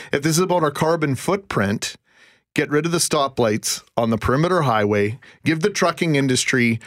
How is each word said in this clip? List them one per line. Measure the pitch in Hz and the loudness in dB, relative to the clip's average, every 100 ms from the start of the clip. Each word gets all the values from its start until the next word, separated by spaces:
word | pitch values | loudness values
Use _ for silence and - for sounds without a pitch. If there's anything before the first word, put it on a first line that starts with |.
| - | -6
if | 143 | -2
this | 147 156 | 0 0
is | |
about | 180 180 | 2 2
our | 151 | 0
carbon | - 160 165 151 | 0 0 2 0
footprint, | 131 - 196 - - 101 101 - - _ _ - _ _ - | -2 -2 -4 -2 -2 -2 -2 -6 -12 _ _ -20 _ _ -2
get | 147 | 0
rid | 147 | 0
of | 160 | 0
the | 170 | -2
stoplights | - 156 139 131 117 110 - - - - | 0 0 0 0 0 0 -4 -8 -6 -2
on | 117 | 0
the | 113 | 0
Perimeter | - 131 170 180 | 0 2 2 2
Highway, | 139 110 104 104 104 110 - - | 2 2 2 0 -2 -6 -16 -8
give | - 160 | -4 0
the | 202 | -2
trucking | 202 175 170 170 147 | 0 -2 0 0 0
industry | 139 123 - 131 120 113 | 2 0 0 0 2 0